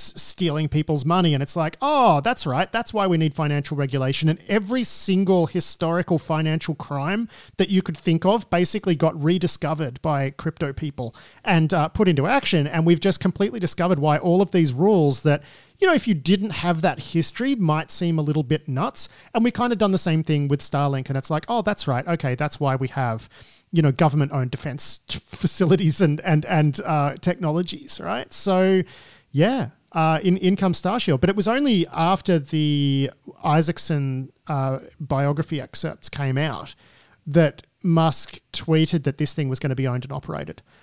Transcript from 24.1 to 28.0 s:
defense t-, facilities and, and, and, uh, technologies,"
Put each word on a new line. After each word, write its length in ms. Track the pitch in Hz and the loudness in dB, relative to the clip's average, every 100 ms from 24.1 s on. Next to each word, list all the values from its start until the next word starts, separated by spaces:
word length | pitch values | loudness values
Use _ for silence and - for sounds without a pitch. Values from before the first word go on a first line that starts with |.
| 151 - 139 123 | 4 0 0 -2
defense 480 | - 147 135 - - - | -6 -8 -8 -8 -8 -8
t-, 120 | - - | -10 -10
facilities 760 | - 185 - 175 185 147 - | -4 -4 0 2 4 2 2
and, 200 | 165 147 | 2 2
and, 240 | 185 156 156 | 0 0 2
and, 340 | 160 151 135 | 2 2 0
uh, 300 | - 151 143 - | -2 0 -2 -2
technologies," 800 | 175 - 160 160 175 - - - | -4 -2 -2 -2 -4 -8 -12 -10